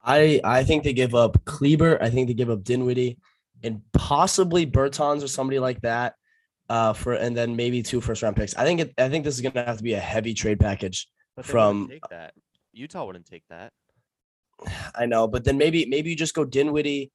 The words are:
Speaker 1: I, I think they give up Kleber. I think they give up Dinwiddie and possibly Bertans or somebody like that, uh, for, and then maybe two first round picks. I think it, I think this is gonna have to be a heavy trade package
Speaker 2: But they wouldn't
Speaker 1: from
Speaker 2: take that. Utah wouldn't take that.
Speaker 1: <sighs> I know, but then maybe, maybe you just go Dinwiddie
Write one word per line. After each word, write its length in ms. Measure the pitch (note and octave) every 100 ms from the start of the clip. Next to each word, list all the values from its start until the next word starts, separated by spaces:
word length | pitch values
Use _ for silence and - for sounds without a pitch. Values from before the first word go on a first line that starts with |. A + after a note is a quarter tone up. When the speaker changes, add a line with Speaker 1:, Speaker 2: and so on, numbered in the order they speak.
Speaker 1:
I, 380 | A#2+ C#3+ D#3 C#3+
I 200 | G#2+ B2
think 200 | C#3 D#3
they 80 | C#3
give 220 | A#2+ B2+
up 300 | A#2+ A2+ -
Kleber. 540 | - - C#3+ D3+ E3 D#3+
I 80 | A#2
think 180 | B2 B2+
they 60 |
give 160 | A#2 A#2+
up 120 | A2
Dinwiddie 560 | F#2+ B2 B2+ B2 B2 B2 _ _ _ _
and 200 | A#2 G#2+ _
possibly 760 | - - C#3+ F#3 - F3+ E3+ D#3+
Bertans 560 | C3+ C#3 C#3 D3 D3
or 60 | C#3+
somebody 300 | C3+ C3+ C3+
like 220 | B2+ B2
that, 320 | A#2+ A#2 A#2+ - _ _ _ _ _
uh, 240 | A#2 A2+
for, 220 | G#2+ B2
and 220 | B2 A#2+ A#2+
then 200 | A#2 A#2
maybe 260 | A#2+ B2
two 180 | A2 B2
first 220 | A2+ A2
round 140 | A2+ G#2
picks. 180 | G#2
I 100 | -
think 160 | C3+ F3
it, 140 | D3 -
I 100 | C3
think 160 | D#3
this 100 | D3
is 60 | B2
gonna 240 | B2+ B2
have 140 | A#2+ A2+
to 40 |
be 120 | A2+
a 60 | G#2
heavy 340 | F2+ A2 A2
trade 260 | G#2+ A2 G#2
package 480 | G#2+ G2 G2 F#2 - _ _
Speaker 2:
But 120 | - B2
they 60 |
wouldn't 220 | A#2+ G#2+ G2+ G2
Speaker 1:
from 20 |
Speaker 2:
take 180 | - -
that. 240 | F2 D#2+ _ _ _ _
Utah 320 | A2+ D3 F#3
wouldn't 220 | A#2 F#2 E2+
take 160 | E2+ _
that. 220 | E2+ A2 _ _ _ _ _ _ _ _ _
Speaker 1:
<sighs> 340 | - F#2 -
I 120 | - A#2+
know, 200 | A2+ A2+
but 180 | B2
then 140 | A#2+ C#3
maybe, 260 | D#3 E3 B2
maybe 240 | C#3 D#3
you 60 | D#3+
just 180 | D#3+
go 100 | -
Dinwiddie 680 | C#3 C3 C#3+ D3+ D3 C#3+ C#3